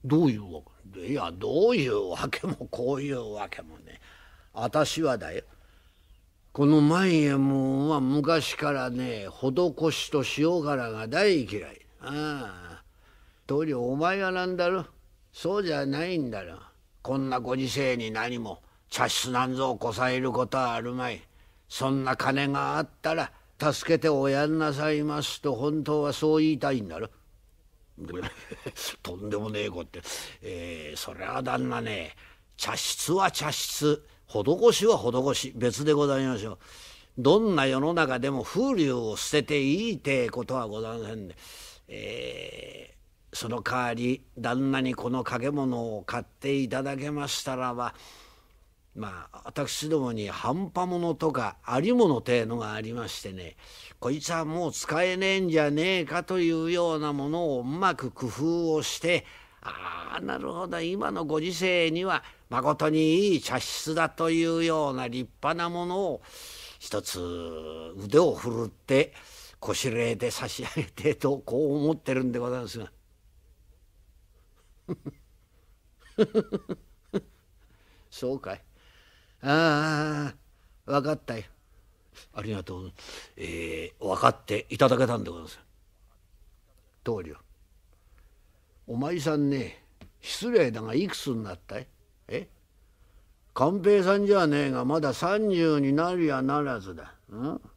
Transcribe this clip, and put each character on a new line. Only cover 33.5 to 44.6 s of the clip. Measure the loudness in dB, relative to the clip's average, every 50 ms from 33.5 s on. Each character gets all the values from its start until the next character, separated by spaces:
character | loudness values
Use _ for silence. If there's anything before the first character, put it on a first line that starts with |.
室、 | -4 -4 -4 -6 -4 2 2 2 2 2 -2 -20 -20 _ _
施 | _ -4 0 2 2 4 8 8 6 8
し | 8 4
は | 4 4
施 | 4 2 0 0 2 2 2 0
し、 | 0 -2 -6 -4
別 | 0 0 0 0 2 2
で | 4 4
ご | 4 4
ざ | 2 2 2
い | 0
ま | -2 -2 -4
し | -6
ょ | -8 -10
う。 | -12 -16 -20 -20 -20 -20 -20 -20 -20 -20 _ _ 2
ど | 6 8 8 8
ん | 8 4 4
な | 4 4
世 | 4 4 2
の | 2 2 4
中 | 2 2 2 2
で | 0 0 0
も | -2 -2
風 | -4 -2 0 0 2 2 4
流 | 4 4 2 2
を | 0 -2 -2 -4
捨 | -4 -4 2 2
て | 2 2
て | 2 0 2
い | 2 2 2 0 0 -2
い | -4 -4
て | -2 0 0 2 0 0
こ | -2 -6 -4
と | -4 -4
は | -4 -4
ご | -4 -6 -6
ざ | -6 -6 -6
い | -8
ま | -8
せ | -8 -8
ん | -10 -10
で、 | -12 -14 -18 -20 -20 -20 -18 -18 -20 -20 -20 _
え | -16 -14 -12 -10 -10 -8 -8 -8 -8 -10 -10 -12 -12 -14 -14 -16 -16 -16 -18 -20 -20 -20 -20 _ _ _ _ _ _
ー、 | -12
そ | -10 -6
の | -6 -6 -4
代 | -4 -2 -2 0 0
わ | 0 -2
り | 0 0 0 0 -2 -4 _ -14 -6
旦 | -4 -2 0 0